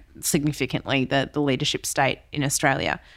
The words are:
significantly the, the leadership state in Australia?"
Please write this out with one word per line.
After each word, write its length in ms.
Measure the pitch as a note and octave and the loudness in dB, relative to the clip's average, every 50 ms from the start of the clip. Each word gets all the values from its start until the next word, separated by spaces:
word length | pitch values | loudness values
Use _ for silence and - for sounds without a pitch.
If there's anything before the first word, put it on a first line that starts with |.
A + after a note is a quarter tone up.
| - - - - | -8 -14 -14 -8
significantly 840 | - - - D3+ C#3+ D3+ C#3 - C3+ - - - - G#2+ C3+ C3+ B2+ | -2 0 0 2 2 0 -2 -2 -2 -2 -2 -4 -2 0 0 0 2
the, 240 | C3 C#3 C#3 C3 - | 2 2 0 0 0
the 80 | - D3 | 0 0
leadership 420 | D3 C#3 B2+ B2+ D3 - - - - | 2 2 2 0 0 -2 -2 -2 -4
state 360 | - - D3 C#3 B2+ - - - - | -4 0 0 0 0 0 -4 -8 -8
in 100 | - D3 C3+ | -4 -4 -2
Australia?" 560 | C#3 - - D#3 C#3 C3+ - E2+ D#2 - - - - - | 0 0 2 2 2 2 2 0 0 -2 -2 -6 -12 -20